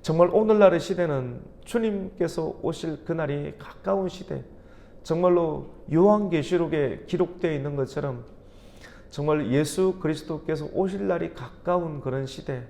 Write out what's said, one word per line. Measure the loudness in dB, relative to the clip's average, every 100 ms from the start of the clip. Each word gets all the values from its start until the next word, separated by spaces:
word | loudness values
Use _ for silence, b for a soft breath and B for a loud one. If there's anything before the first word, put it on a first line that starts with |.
정말 | 0 4 6
오늘날의 | 6 6 8 8 6
시대는 | -2 -2 0 0 -4 -10 -16 -20 -4
주님께서 | -2 0 -2 -6 -4 -2 -2 -6 -4
오실 | -6 -4 -6 -6
그날이 | -4 -4 -2 -4 -6 -12
가까운 | -18 -8 -2 0 -2
시대, | -6 -8 -8 -10 B B B B B
정말로 | -4 2 4 4 2 -4 -10 -16 0
요한계시록에 | 6 6 6 2 0 0 0 2 0 0 -2 -4
기록되어 | 0 0 0 -2
있는 | 0 -2 -4
것처럼 | -4 -4 -6 -8 -14 -20 B B B B B B B
정말 | -4 0 2 2
예수 | 2 2 2 0 2
그리스도께서 | -4 -4 -6 -8 -4 -4 -4
오실 | -2 -2 -2 -2
날이 | -2 -4
가까운 | -8 -14 -8 -2 0 -2 -6
그런 | -4 -4 -6
시대 | -8 -8 -8